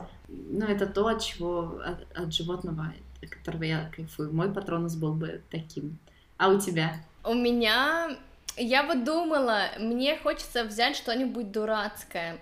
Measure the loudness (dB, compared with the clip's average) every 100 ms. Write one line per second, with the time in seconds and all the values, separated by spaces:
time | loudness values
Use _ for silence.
0 | -16 -16 -16 -14 -6 -2 2 2 2 2
1 | 2 2 -2 -4 -2 -2 -2 -6 -6 -8
2 | -8 -8 -4 -2 -2 -4 -4 -4 -4 -8
3 | -14 -16 -16 -12 -6 -4 0 0 -2 -8
4 | -10 -6 -2 0 0 0 -2 -2 -2 -2
5 | 0 0 -2 -6 -8 -10 -8 -8 -8 -10
6 | -16 -20 -14 2 6 6 6 2 2 0
7 | -10 -8 0 2 4 4 6 6 4 2
8 | -2 -6 -14 -18 -12 -4 2 4 4 2
9 | 2 2 2 2 4 2 0 -2 -2 2
10 | 2 0 0 -2 -2 -2 -2 2 0 0
11 | -2 0 0 -2 -4 -2 0 0 -2 -6
12 | -10 -6 -6 -8